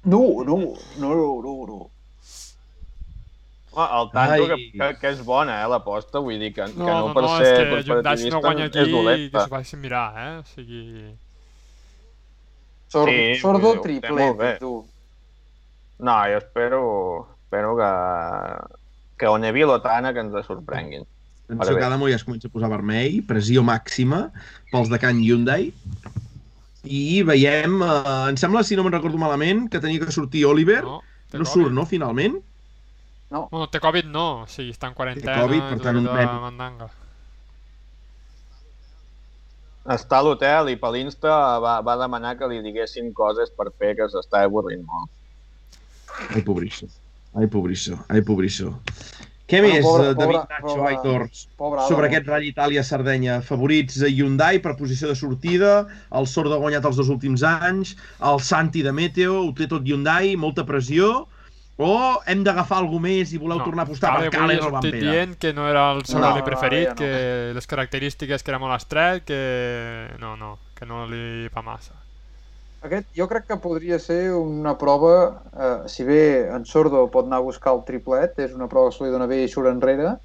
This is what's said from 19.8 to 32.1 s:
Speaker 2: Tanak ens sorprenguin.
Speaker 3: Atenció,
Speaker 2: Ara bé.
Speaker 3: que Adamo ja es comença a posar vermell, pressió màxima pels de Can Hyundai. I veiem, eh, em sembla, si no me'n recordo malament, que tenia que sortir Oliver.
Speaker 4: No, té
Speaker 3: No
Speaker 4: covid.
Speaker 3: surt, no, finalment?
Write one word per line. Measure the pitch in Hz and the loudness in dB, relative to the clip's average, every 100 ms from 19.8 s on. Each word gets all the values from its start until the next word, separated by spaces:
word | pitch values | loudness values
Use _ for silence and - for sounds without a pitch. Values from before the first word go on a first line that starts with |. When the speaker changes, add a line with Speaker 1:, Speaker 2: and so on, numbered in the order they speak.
Speaker 2:
Tanak | 120 117 131 120 | 2 -2 -2 -4
ens | 110 101 101 | -6 -8 -8
sorprenguin. | 95 165 87 78 71 - _ - - - | -12 -8 -10 -10 -14 -16 _ -20 -20 -12
Speaker 3:
Atenció, | 117 | -4
Speaker 2:
Ara | 92 | 0
bé. | - | 0
Speaker 3:
que | 127 | 0
Adamo | 135 139 | 0 0
ja | 120 | 0
es | |
comença | 113 113 127 | -2 -10 -10
a | |
posar | 113 113 | -4 -4
vermell, | 107 101 110 131 196 - | -2 -2 0 0 -2 -2
pressió | 110 104 127 | -2 2 4
màxima | 120 113 - - 123 160 320 - - - - | 4 2 -2 -2 0 0 -4 -10 -20 -20 -4
pels | 127 113 | -2 0
de | 117 | 0
Can | 127 120 | 2 2
Hyundai. | 113 120 120 147 - - - - - - - - - - - - 135 | 4 4 2 0 -2 -8 -14 -14 -10 -12 -12 -20 -20 -20 -20 -20 -8
I | 135 143 185 | -4 0 2
veiem, | 170 143 139 151 160 190 | 6 6 6 4 2 2
eh, | 175 147 139 135 135 | 2 2 0 -2 -2
em | 135 | 0
sembla, | 175 220 | 2 2
si | 208 196 | 2 2
no | |
me'n | 185 170 | 2 0
recordo | 160 160 | -2 -2
malament, | 160 143 156 208 240 | 0 0 2 0 -2
que | 170 | -4
tenia | 156 160 | -2 -4
que | 160 | -4
sortir | 165 143 151 143 | -4 -4 2 4
Oliver. | 151 160 220 | 6 4 4
Speaker 4:
No, | - 147 - - - | 0 -12 -16 -20 -12
té | 139 | -6
Speaker 3:
No | 160 | 0
Speaker 4:
covid. | |
Speaker 3:
surt, | 180 151 | 4 4
no, | 127 165 | 2 -2
finalment? | 180 135 | -2 -2